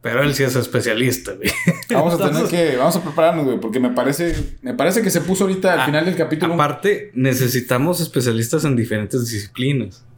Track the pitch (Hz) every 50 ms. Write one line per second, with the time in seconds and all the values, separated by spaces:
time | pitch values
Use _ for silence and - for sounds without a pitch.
0 | - 117 117 127 143 147 139 135 135 123 120 131 113 - - 120 104 117 107 110
1 | 127 127 127 - - - 95 95 104 - - - - 180 165 - - - 233 -
2 | 151 175 170 165 151 147 151 165 165 - 165 175 170 156 131 123 131 165 175 185
3 | 170 156 147 170 160 165 170 165 147 131 120 - 113 113 104 127 123 123 123 131
4 | 123 135 143 156 170 170 156 - - - - - - 127 120 123 139 170 190 233
5 | 208 190 - 175 151 170 190 190 196 190 190 190 190 185 175 156 131 147 147 151
6 | 165 180 180 - 156 - 151 156 180 165 170 160 147 147 143 - - 202 202 -
7 | - - - 123 131 135 127 - 131 120 113 123 120 - 127 123 139 170 180 160
8 | 165 - - 143 120 123 113 113 113 117 - 156 151 151 135 120 110 - 113 107
9 | 107 101 - 127 117 113 117 104 104 101 - - 127 131 - 131 107 98 - -
10 | - - -